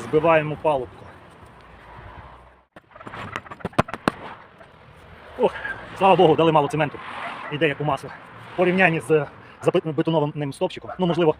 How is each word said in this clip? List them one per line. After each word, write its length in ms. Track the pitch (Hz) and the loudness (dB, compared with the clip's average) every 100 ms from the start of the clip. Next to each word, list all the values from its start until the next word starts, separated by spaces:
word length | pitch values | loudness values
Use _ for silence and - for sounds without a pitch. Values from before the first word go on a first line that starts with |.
збиваємо 540 | - 151 165 160 151 147 | -2 0 2 2 0 -4
палубку. 420 | 156 143 120 - - - - - - - - - - - - - - - - _ _ - _ - - - - - - - - - - - - - - - - - - - - - - - - - | -2 -2 -6 -14 -20 -20 -20 -20 -20 -20 -20 -20 -20 -20 -20 -20 -20 -20 -20 _ _ -20 _ -20 -18 -16 -12 -12 -14 -12 -8 -2 -2 -2 -4 -4 -18 -18 -20 -20 -20 -20 -20 -20 -20 -20 -14 0
Ох, 160 | 214 - - - - - | 0 0 -10 -12 -12 2
слава 180 | 190 180 | 6 8
Богу, 200 | 170 151 | 6 6
дали 160 | 165 | 4
мало 160 | 156 143 | 4 2
цементу. 300 | 151 147 - - - - - - | 0 -2 -4 -12 -12 -12 -12 -8
Іде 160 | 151 156 | -2 -2
як 120 | 139 | 0
у 40 | |
масло. 260 | 147 135 127 - - - - | -2 -2 -6 -16 -20 -20 -10
В 20 | - | 0
порівнянні 440 | 180 185 180 160 | 2 4 2 2
з 260 | - 156 143 - - - | 0 0 0 -12 -20 -4
запит-, 300 | 160 180 165 | 0 0 -2
бетонованим 600 | 147 160 160 147 156 143 | -2 0 0 0 -4 -8
стовпчиком. 380 | 135 185 - 110 - | -4 -6 -6 -12 -2
Ну, 80 | 180 | 0
можливо, 280 | 160 165 - | 2 2 0